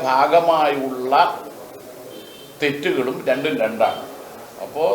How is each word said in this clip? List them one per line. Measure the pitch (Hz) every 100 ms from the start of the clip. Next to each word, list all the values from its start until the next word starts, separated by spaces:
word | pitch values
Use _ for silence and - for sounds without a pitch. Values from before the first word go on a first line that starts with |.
| 131
ഭാഗമായുള്ള | 131 147 165 170 160 147 139 131 127 127 143 185 - - - - - - - - - - - - -
തെറ്റുകളും | 147 143 170 147 127 131 135
രണ്ടും | 131 147 139
രണ്ടാണ്. | 110 110 107 - - - - - - -
അപ്പോൾ | 95 143 170